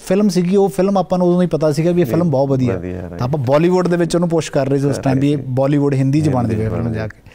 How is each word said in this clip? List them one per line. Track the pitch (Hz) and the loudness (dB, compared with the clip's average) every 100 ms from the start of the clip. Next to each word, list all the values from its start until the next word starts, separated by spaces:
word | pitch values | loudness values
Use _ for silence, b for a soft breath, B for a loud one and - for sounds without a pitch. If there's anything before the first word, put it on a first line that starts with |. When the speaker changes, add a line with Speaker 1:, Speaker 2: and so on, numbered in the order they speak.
| - | -2
Speaker 1:
ਫਿਲਮ | 190 208 | 0 2
ਸੀਗੀ, | 180 175 196 | 0 0 2
ਉਹ | 196 | 2
ਫਿਲਮ | 190 190 190 | 0 0 0
ਆਪਾਂ | 180 180 | 0 0
ਨੂੰ | 180 | 2
ਉਦੋਂ | 175 | 2
ਹੀ | 180 | 0
ਪਤਾ | 151 156 | 0 0
ਸੀਗਾ | 147 165 | 0 0
ਵੀ | 175 | 0
ਇਹ | 139 | 0
ਫਿਲਮ | 156 175 | 0 0
ਬਹੁਤ | 131 139 | 0 0
ਵਧੀਆ। | 135 123 92 | 0 0 -2
Speaker 2:
ਵਧੀਆ, | 90 90 | -6 -8
ਰਾਈਟ। | 90 85 | -10 -6
Speaker 1:
ਤਾਂ | 127 | -4
ਆਪਾਂ | 156 | -2
ਬਾਲੀਵੁੱਡ | 120 143 170 180 175 | 2 2 4 2 2
ਦੇ | 175 | 0
ਵਿੱਚ | 165 | 0
ਉਹਨੂੰ | 170 175 | 0 0
ਪੁਸ਼ | 165 - | -2 -2
ਕਰ | 147 135 | -2 0
ਰਹੇ | 139 | 0
ਸੀ | 139 | 0
ਉਸ | - | -2
Speaker 2:
ਕਰ | |
Speaker 1:
ਟਾਈਮ | 139 131 | 0 0
ਵੀ | 143 | 0
Speaker 2:
ਰਹੇ | |
Speaker 1:
ਇਹ | 147 | 0
Speaker 2:
ਸੀ। | 131 | -2
Speaker 1:
ਬਾਲੀਵੁੱਡ | 127 139 147 143 | -2 0 2 2
ਹਿੰਦੀ | 135 135 151 | 2 2 2
'ਚ | |
Speaker 2:
ਹਿੰਦੀ | 151 | 0
Speaker 1:
ਬਣਦੀ | 127 113 107 | 0 -2 -2
ਪਈ | |
Speaker 2:
ਬਣ | 110 | -2
Speaker 1:
ਫਿਲਮ | 110 117 | -2 -4
Speaker 2:
ਰਹੀ। | |
Speaker 1:
ਜਾ | 110 110 | -4 -8
ਕੇ। | - - | -12 -20